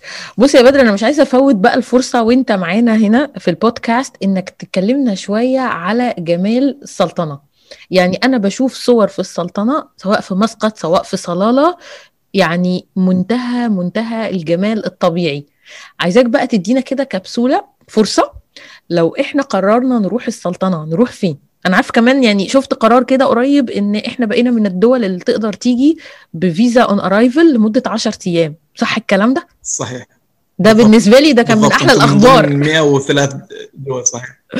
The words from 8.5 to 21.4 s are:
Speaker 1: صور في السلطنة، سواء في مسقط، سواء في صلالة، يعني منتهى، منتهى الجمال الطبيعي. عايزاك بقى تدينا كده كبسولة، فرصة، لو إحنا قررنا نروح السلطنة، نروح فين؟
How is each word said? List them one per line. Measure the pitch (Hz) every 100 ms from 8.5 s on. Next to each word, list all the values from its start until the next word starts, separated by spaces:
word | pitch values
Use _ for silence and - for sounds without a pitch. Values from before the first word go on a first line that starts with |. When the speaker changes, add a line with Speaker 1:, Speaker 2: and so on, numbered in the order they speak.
| - 254
Speaker 1:
صور | - - 233 196
في | -
السلطنة، | 196 - 175 - 220 302 - _
سواء | 190 214
في | -
مسقط، | 185 220 - 214 -
سواء | 160 180
في | - 190
صلالة، | - 175 214 262 330 349 - - _ _ _
يعني | 196 165 175 180 180 - 190
منتهى، | 185 185 185 247 247 240 233
منتهى | 190 175 214 226 226 202
الجمال | 190 156 170 208 220 180
الطبيعي. | - 180 175 165 143 143 _ _ - - -
عايزاك | 170 214 247
بقى | 269 254
تدينا | 214 180 262
كده | 254 269
كبسولة، | 269 190 - 240 254 359 - _ _
فرصة، | 220 202 - 571 - _ - - - -
لو | 175 165 -
إحنا | 185 185
قررنا | - 190 196 233 254 240
نروح | 185 233 240
السلطنة، | - 175 180 190 165 156
نروح | 165 247
فين؟ | - 170 143